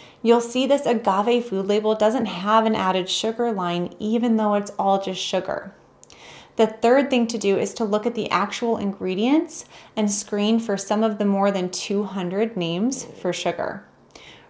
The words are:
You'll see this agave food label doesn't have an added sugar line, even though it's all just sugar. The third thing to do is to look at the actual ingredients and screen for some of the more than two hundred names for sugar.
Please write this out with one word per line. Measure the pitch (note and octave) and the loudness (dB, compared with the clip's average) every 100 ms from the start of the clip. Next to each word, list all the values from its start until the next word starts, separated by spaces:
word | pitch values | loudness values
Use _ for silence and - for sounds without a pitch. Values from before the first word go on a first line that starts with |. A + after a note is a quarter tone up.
| - - | -20 -2
You'll | A3+ A#3 | 4 4
see | A#3 B3+ C4 | 2 0 2
this | C#4+ C#4 | 2 2
agave | A3+ A#3 A3+ G#3+ A#3+ A#3+ | 0 2 2 2 2 0
food | F#3+ F#3+ | -2 0
label | G#3 G#3+ | 0 2
doesn't | G#3+ G#3+ B3 G#3+ | 2 2 2 -2
have | F3+ G3 A3 A3+ | -4 2 2 4
an | A3 | 2
added | F#3+ F#3 F#3 | 0 0 -2
sugar | - A3 A3+ A#3 | -2 -2 -2 -2
line, | G3+ F3 F3 F3 - | -2 -2 -2 -4 -6
even | G#3+ A#3 A#3+ A3 | -2 0 2 2
though | G#3+ G#3 | 2 0
it's | G3+ - | -2 -2
all | G3 G3 | 2 2
just | G3 F#3 | 0 -6
sugar. | - F#3 F3+ - G3 - _ _ - - - - - - | -4 -4 -2 -6 -8 -16 _ _ -20 -20 -20 -20 -8 2
The | A3 | 2
third | G#3+ A#3 C4+ C#4 | 4 4 4 4
thing | B3+ A3+ | 2 0
to | A3+ | 0
do | G3 G3 | 0 0
is | G3 - | 0 -2
to | A3 | -2
look | G#3 A#3+ | 0 -2
at | A#3+ | -4
the | - | -2
actual | F3+ G3+ - A#3 A3 | 0 -2 -2 -2 -2
ingredients | G3+ F#3+ F#3 F#3 A#3 D4+ D#4+ - - - - - | -2 -4 -4 -2 2 2 2 -6 -14 -18 -10 -2
and | G#3+ | 0
screen | G3+ - G3+ G#3 A3+ | 0 -2 -2 2 2
for | A3+ G3 | 0 -2
some | - G#3 | -2 0
of | A3+ G#3 | 0 0
the | G3+ | 0
more | G3 G3+ | 2 2
than | G3 F3+ | 0 -2
two | - - G3+ | -4 -4 -2
hundred | G3+ F#3+ F3 F#3+ A3 A3+ | -2 -4 -4 -2 -2 -2
names | E3+ E3+ A#3 C4+ - | -2 0 -2 -2 -8
for | - F3+ | -6 -4
sugar. | F3 F3+ E3+ - G3 - _ _ - - - - | -2 -4 -4 -4 -8 -14 _ _ -20 -20 -20 -10